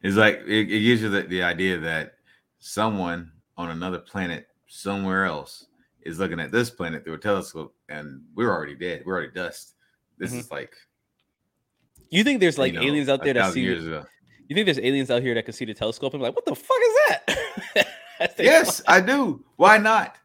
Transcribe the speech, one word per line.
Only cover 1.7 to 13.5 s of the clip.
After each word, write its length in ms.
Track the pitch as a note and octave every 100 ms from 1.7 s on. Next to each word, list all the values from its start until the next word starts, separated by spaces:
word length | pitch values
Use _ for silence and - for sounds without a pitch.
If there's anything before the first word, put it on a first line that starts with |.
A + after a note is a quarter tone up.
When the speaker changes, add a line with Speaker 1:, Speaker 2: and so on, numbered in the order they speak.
| F2
Speaker 1:
that 360 | D#2+ D#2+ D2+ _ _ _ _ _
someone 720 | - - A2 G#2 F2 E2+ E2 D#2 _ -
on 140 | F2
another 280 | E2 F#2 F2+
planet 500 | - G2+ F2+ E2 - _ _
somewhere 580 | - G2 G2 F#2+ F#2+
else 420 | F#2+ D2+ C#2 - _ _ _ _
is 160 | - E2
looking 220 | F#2+ E2
at 100 | D2
this 200 | A2+ A#2+
planet 340 | - E2+ D#2+
through 100 | -
a 40 | D#2+
telescope, 560 | - G2 F#2 E2 D#2 _ -
and 340 | D2+ D2+ C2+ -
we're 160 | - A#2
already 240 | F2+ D2+
dead. 280 | C#2 F2 E2
We're 100 | F2+
already 180 | F#2 D2+
dust. 420 | F2+ F2 - - _ _ _ _ _
This 120 | -
Speaker 2:
Mm-hmm. 80 | B2
Speaker 1:
is 100 | A#2+
like, 240 | D2 - _ _ _ _ _ _ _ _ _ _ _ _ _ _
Speaker 2:
You 140 | E3+
think 160 | A3+ C4
there's, 180 | F#3 C#3+
like, 140 | C3
Speaker 1:
you 80 | E2+
know, 60 | C3
Speaker 2:
aliens 220 | D3 C#3
out 140 | C3+
there 100 | C#3+
that 60 | B2
Speaker 1:
a 20 |
thousand 100 | F#2+